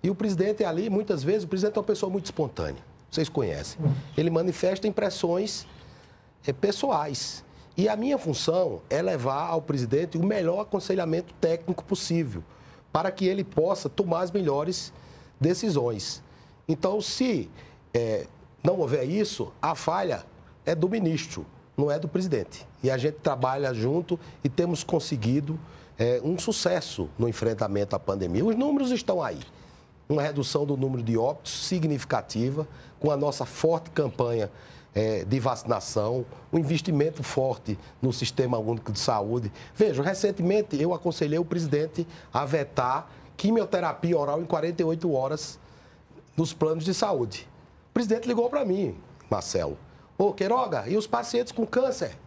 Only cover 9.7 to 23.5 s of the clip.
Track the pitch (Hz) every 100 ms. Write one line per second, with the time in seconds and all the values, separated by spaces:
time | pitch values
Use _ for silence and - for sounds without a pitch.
9.7 | 143 120 139 170 165 190 214 165 185 214
10.7 | 196 - 190 165 160 170 - 165 170 170
11.7 | 175 - 196 - 170 139 87 - - -
12.7 | - - 156 185 185 185 196 - - 170
13.7 | 190 139 - 185 170 180 202 165 139 156
14.7 | 180 - - - - - - 151 180 226
15.7 | 143 120 107 - - - - - - -
16.7 | 160 190 208 202 - 254 175 - - -
17.7 | - - 120 117 104 - - - - 185
18.7 | 185 139 139 131 196 208 - 113 - 151
19.7 | 160 - 180 185 104 - - - - -
20.7 | 165 180 220 170 160 - - - - -
21.7 | - 147 147 156 180 185 127 90 - -
22.7 | - 127 131 143 151 160 131 127